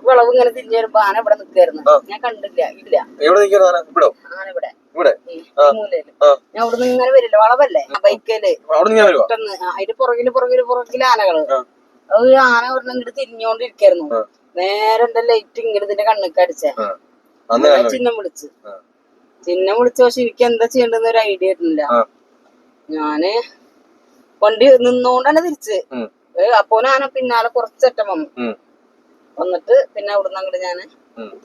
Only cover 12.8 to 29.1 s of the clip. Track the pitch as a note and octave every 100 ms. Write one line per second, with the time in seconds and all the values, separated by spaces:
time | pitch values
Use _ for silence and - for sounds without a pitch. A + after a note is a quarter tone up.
12.8 | B3+ B3 A#3+ B3+ B3+ A3+ A3+ A3+ A#3+ -
13.8 | G3 F3 D#3 A2+ G#2+ _ _ - F#3 G#4
14.8 | G#4+ A4 A#4 A4+ A#4+ A4+ - - A4+ G#4
15.8 | G4+ G4+ - G#3+ F#3 D#3+ F3+ D#3+ - -
16.8 | - - _ _ _ _ _ A2+ D4 C#4+
17.8 | A3+ B3+ A#3+ A3+ F#3+ - D3 _ G#2 F#2+
18.8 | _ _ _ _ _ _ - F3+ F#3+ A3
19.8 | B3 A#3+ B3 B3 A#3+ - A#3+ A#3 A#3 C4
20.8 | A#3+ A3+ A3+ A3+ G#3+ F#3+ F#3 F3+ E3+ D3+
21.8 | D3 A#2+ A2 _ _ _ _ _ _ _
22.8 | _ D#3 D3+ D3+ F3 A3+ - _ _ _
23.8 | _ _ _ _ _ _ G#3 A3 C4 B3+
24.8 | B3 B3 B3 B3+ C4 D4+ F4 D4+ - G4+
25.8 | - B3+ A3 _ _ B4+ G3+ A3+ - A3
26.8 | B3+ C4+ C#4 C4+ B3+ A#3 A#3 B3 A#3 -
27.8 | B3+ B3 G3+ F#3+ D4+ - A#3+ G#3+ _ _
28.8 | _ _ _